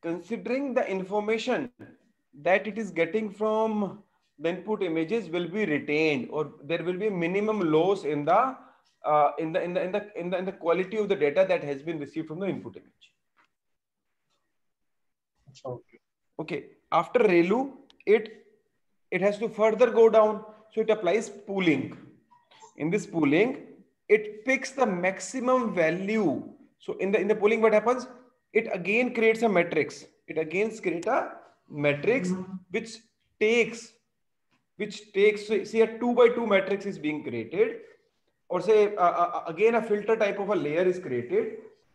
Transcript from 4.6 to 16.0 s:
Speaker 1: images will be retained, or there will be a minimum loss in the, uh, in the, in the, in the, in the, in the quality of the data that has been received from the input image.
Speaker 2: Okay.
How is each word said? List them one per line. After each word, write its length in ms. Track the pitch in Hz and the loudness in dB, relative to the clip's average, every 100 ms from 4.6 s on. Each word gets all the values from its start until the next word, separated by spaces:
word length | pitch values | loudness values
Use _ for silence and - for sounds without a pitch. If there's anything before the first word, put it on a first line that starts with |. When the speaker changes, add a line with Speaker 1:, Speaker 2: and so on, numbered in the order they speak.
| 175 214 | -4 -4
Speaker 1:
images 460 | 185 160 160 226 180 | -2 -2 0 -2 -2
will 200 | 170 170 | -6 -4
be 160 | 196 202 | -2 0
retained, 640 | 147 123 147 160 143 120 | 0 0 2 2 0 -2
or 220 | 147 147 - | -6 -6 -8
there 180 | 143 165 | -6 -4
will 140 | 165 180 | -4 -4
be 120 | 214 | -4
a 20 | |
minimum 500 | 185 170 190 214 214 170 | -2 -2 0 -2 -2 2
loss 340 | 151 175 196 | 2 2 0
in 200 | 143 147 | -2 -4
the, 320 | 147 190 262 262 - _ _ _ | 2 2 2 -4 -20 _ _ _
uh, 260 | - 151 143 - | 0 4 2 0
in 140 | 165 | -4
the, 100 | 170 | -2
in 120 | 175 | -2
the, 80 | 180 | -4
in 100 | 180 | -2
the, 180 | 202 202 - | -4 -6 -10
in 140 | 175 | -6
the, 80 | 180 | -4
in 60 | |
the 80 | 185 | -6
quality 440 | 185 165 170 185 214 | -6 -2 0 0 -4
of 120 | 202 | -2
the 80 | 185 | 0
data 280 | 147 143 190 | 2 2 2
that 140 | 175 | 2
has 200 | 143 139 | -2 -8
been 160 | 151 165 | -6 -8
received 280 | 139 - 156 | -8 -10 -10
from 140 | 156 | -6
the 60 | 190 | -6
input 300 | 131 117 101 | -6 -10 -18
image. 360 | - _ _ _ _ _ _ _ _ _ _ _ _ _ _ _ _ _ _ _ _ _ _ _ _ _ _ 131 | -20 _ _ _ _ _ _ _ _ _ _ _ _ _ _ _ _ _ _ _ _ _ _ _ _ _ _ -14
Speaker 2:
Okay. 340 | 135 123 _ - | -12 -12 _ -20